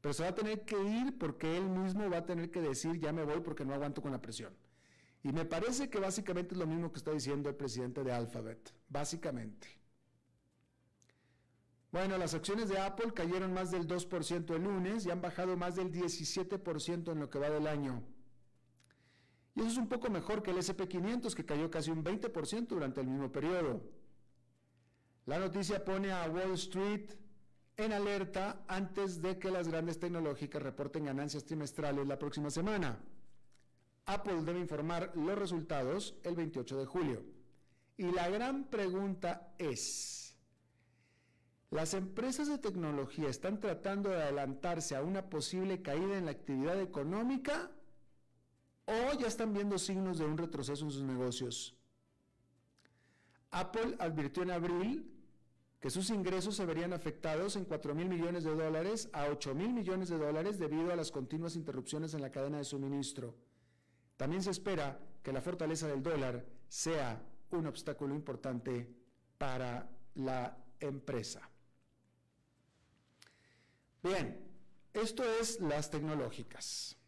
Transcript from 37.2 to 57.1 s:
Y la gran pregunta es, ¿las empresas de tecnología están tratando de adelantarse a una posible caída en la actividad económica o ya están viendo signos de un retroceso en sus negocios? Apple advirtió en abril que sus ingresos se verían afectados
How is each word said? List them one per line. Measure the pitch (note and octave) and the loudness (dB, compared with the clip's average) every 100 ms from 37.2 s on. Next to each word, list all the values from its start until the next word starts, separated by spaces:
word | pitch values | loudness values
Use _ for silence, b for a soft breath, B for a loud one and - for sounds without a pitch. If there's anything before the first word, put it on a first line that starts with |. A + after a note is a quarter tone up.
| - - - b b b b - | -4 -18 -20 b b b b -4
Y | F3+ | 0
la | F3+ F3 | 2 2
gran | G3+ B3 C#4 C#4 | 2 0 -2 -2
pregunta | A3 G3 F#3 G3 F#3 F3 E3 - - | 0 2 2 0 0 -2 -2 -6 -4
es, | E3 A#2+ - - - - - - _ _ b b b b b b b b b b b | -2 -2 -2 -4 -6 -8 -12 -18 _ _ b b b b b b b b b b b
¿las | D3+ D#3 | -4 -2
empresas | G3 F#3+ F#3+ B3 C4 D4 | -2 -2 -2 -2 0 0
de | C#4+ | 0
tecnología | A3+ F#3 D#3+ D3 C3+ - D3+ | 0 0 0 0 -2 -2 -2
están | B2 F#3 G#3 | 0 -2 0
tratando | G#3 E3 G3 G3 G3+ | 0 0 0 0 0
de | F3+ | 2
adelantarse | D3+ C#3+ C#3 C3+ F3+ E3+ D#3 | 2 2 0 -2 -2 -2 -2
a | C#3 | -2
una | D3+ F#3+ F#3+ | 0 -2 -2
posible | D#3 C3+ F#3 F#3+ F#3 | -4 -2 0 0 0
caída | F#3 D3 F#3+ G3 | 0 0 2 0
en | E3+ | -2
la | |
actividad | C3+ - C3+ C#3+ F#3 | -4 -2 0 2 0
económica | F#3 E3 C#3+ G3 A#3 C4 C4+ D4 F4 - - - - - _ _ _ _ _ _ | 0 -2 0 0 2 0 0 -2 -2 -10 -18 -20 -20 -20 _ _ _ _ _ _
o | - A3 B3 D4 | -2 2 2 2
ya | A#3 | 0
están | A3 A3+ | 0 0
viendo | G3+ G3+ G3 | 2 2 0
signos | F#3 F#3+ F#3+ E3+ | 0 0 0 2
de | D3+ | 2
un | D#3 | 0
retroceso | E3+ C#3 C3 C#3+ | 0 -2 -2 -2
en | D3+ | -2
sus | C#3 | -2
negocios? | C3+ B2+ B2+ A#2+ B2+ A2+ - - _ _ _ _ _ _ _ _ _ _ b b b b b b _ | 0 0 0 0 -4 -4 -8 -12 _ _ _ _ _ _ _ _ _ _ b b b b b b _
Apple | F3+ F#3 A3+ A#3 A#3+ | 12 12 6 2 2
advirtió | E3+ D#3 C#3 - | 2 2 2 2
en | F#3 | 2
abril | F3 F3 F3 G3+ C#4 - - - - _ _ _ _ | 4 4 4 4 2 -2 -14 -20 -20 _ _ _ _
que | C3+ | -2
sus | E3+ F#3+ | 0 2
ingresos | G#3+ F3+ F#3 F3+ G#3 | 2 2 2 0 0
se | |
verían | F#3 D#3+ E3+ | 0 2 0
afectados | F3+ D#3+ | 0 -4